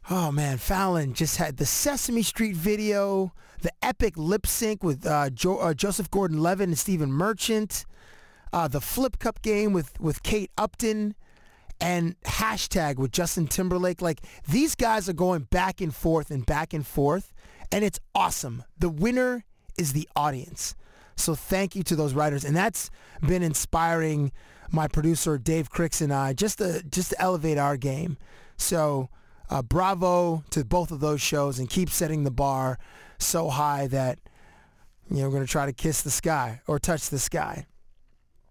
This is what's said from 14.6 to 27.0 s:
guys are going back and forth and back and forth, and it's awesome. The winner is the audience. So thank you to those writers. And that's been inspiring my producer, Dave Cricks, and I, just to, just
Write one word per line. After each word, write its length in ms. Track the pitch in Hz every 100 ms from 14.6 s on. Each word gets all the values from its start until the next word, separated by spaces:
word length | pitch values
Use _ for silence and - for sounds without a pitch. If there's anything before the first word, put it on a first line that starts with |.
| 311 -
guys 320 | 240 220 185
are 60 |
going 300 | 160 180 175
back 360 | 123 180 190 -
and 160 | 175 -
forth 340 | 170 160 147
and 160 | 143 120
back 280 | 147 160
and 120 | 151 139
forth, 460 | - 139 180 - - - - -
and 140 | 196 208
it's 160 | - -
awesome. 520 | 196 180 - 139 117 - -
The 120 | 175
winner 560 | 151 220 254 254 247 - - - -
is 160 | 160
the 120 | 139 156 -
audience. 580 | 151 135 - - - - - - - -
So 180 | -
thank 440 | 151 - 190 190 196
you 60 |
to 120 | 170 156
those 180 | 147
writers. 300 | 135 151 143
And 100 | 135
that's 360 | 160 214 - - - - - 147
been 160 | 180
inspiring 920 | 170 143 - 165 165 165 160 151 143 - - - -
my 200 | 160 156
producer, 480 | - 156 160 165 143
Dave 320 | 123 160 143
Cricks, 320 | - 165 -
and 120 | 151
I, 200 | 139 135
just 240 | 131 208 -
to, 260 | 190 156
just 280 | 160 180